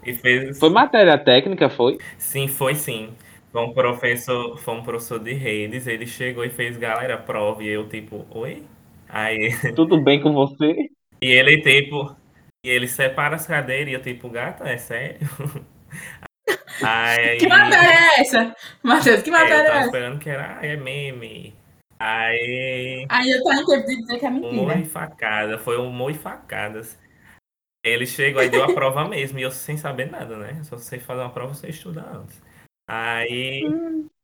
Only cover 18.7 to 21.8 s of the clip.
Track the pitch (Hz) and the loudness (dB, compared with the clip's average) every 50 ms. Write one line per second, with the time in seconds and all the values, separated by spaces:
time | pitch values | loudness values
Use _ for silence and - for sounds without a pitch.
18.7 | - _ _ 233 247 311 - 254 226 202 - 311 339 330 320 320 320 302 302 311 | -20 _ _ 2 2 4 6 6 6 6 4 2 4 4 6 6 6 6 6 6
19.7 | 302 285 254 240 240 127 123 123 135 147 - 156 139 135 - - - - - 147 | 4 4 2 2 0 -2 -4 -4 -6 -8 -8 -6 -6 -6 -8 -10 -10 -8 -8 -6
20.7 | 147 151 135 131 135 143 143 139 131 123 117 110 110 - - 107 104 _ _ _ | -6 -6 -6 -8 -6 -6 -6 -8 -8 -10 -12 -14 -14 -16 -16 -18 -20 _ _ _
21.7 | _ _ | _ _